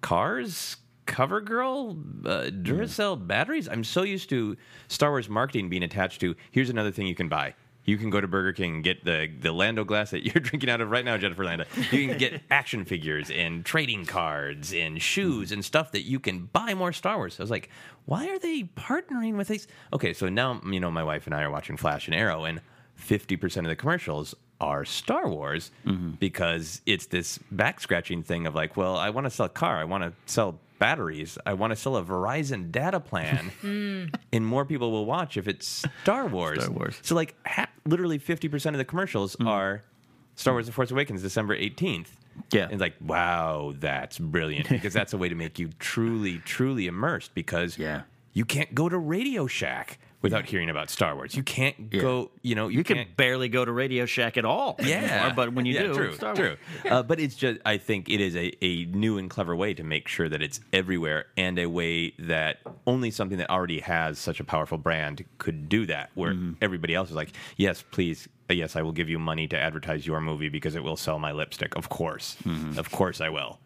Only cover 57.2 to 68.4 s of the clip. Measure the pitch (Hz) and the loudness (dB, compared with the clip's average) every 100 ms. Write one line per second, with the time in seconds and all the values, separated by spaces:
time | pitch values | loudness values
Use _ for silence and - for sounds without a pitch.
57.2 | 151 - 135 110 - 104 - 107 87 104 | 0 0 0 2 0 0 2 -2 2 2
58.2 | 98 85 87 - 92 87 85 95 110 104 | 2 2 -2 0 0 0 -2 2 2 2
59.2 | 92 - 90 85 101 85 78 78 - - | -2 -4 -2 0 0 -2 0 -2 -2 0
60.2 | 82 76 76 - - 95 92 90 80 76 | 0 0 -2 -6 0 2 4 2 2 0
61.2 | - - 92 90 87 85 85 85 82 - | -2 0 0 2 0 0 2 2 0 -4
62.2 | 82 80 78 73 - - - 127 123 104 | -2 0 0 -2 -10 -4 2 2 2 0
63.2 | 98 95 87 92 90 80 - 82 80 76 | -2 0 0 2 2 -2 0 0 0 -2
64.2 | - 82 - 78 76 85 73 80 76 71 | -4 -4 -2 0 0 -2 0 0 0 -6
65.2 | 71 - - 80 76 104 101 73 69 - | -12 -6 -4 -4 2 2 2 -2 -4 -4
66.2 | 85 92 90 82 104 92 82 85 92 78 | -2 0 -2 0 0 0 0 0 0 -4
67.2 | 78 - - - 98 85 - - 87 78 | -6 -8 -16 2 2 2 -4 0 0 0
68.2 | - _ | -8 _